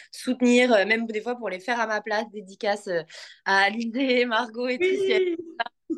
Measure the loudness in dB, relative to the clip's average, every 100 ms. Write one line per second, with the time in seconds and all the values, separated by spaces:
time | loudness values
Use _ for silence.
0 | -18 -10 -6 0 4 6 6 4 4 0
1 | -2 -6 -6 -6 -6 -8 -4 -2 -2 -4
2 | -2 -4 -4 -10 -16 -6 -2 -2 -2 -4
3 | -6 -14 -20 -10 0 2 2 0 -4 -2
4 | 2 2 2 0 -2 -6 -4 0 0 0
5 | 2 2 0 -2 -8 -10 -10 -10 _